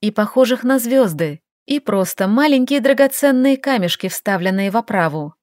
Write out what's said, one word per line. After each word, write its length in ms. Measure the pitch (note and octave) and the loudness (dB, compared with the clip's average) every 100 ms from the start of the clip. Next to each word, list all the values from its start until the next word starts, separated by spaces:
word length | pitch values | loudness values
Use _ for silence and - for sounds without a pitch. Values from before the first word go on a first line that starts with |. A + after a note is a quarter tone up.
и 100 | G#3+ | -4
похожих 520 | G#3+ G#3+ - B3+ B3 | -2 0 2 2 2
на 160 | A#3+ C4+ | 0 0
звёзды, 600 | A#3 C4+ A#3 D3+ D#3+ D3 _ _ - | 2 2 2 0 -6 -6 _ _ -6
и 120 | C#4+ | -4
просто 480 | - G3+ F#3 - F#3+ | -2 -2 -2 -2 0
маленькие 540 | G#3+ D4+ C#4 B3+ C#4+ | 2 2 2 2 0
драгоценные 760 | B3+ C4+ C#4 - C#4+ B3+ C4 C4+ | 2 4 2 2 0 2 2 2
камешки, 520 | C#4 B3+ F3 - F#3+ | 0 -2 -2 -4 -6
вставленные 640 | - - G3 F3+ F#3+ G3 | -6 -4 -2 -2 -2 -2
в 60 | G#3 | -2
оправу. 580 | A3 G#3 E3 D3+ D3+ - | -2 -2 -2 -2 -8 -12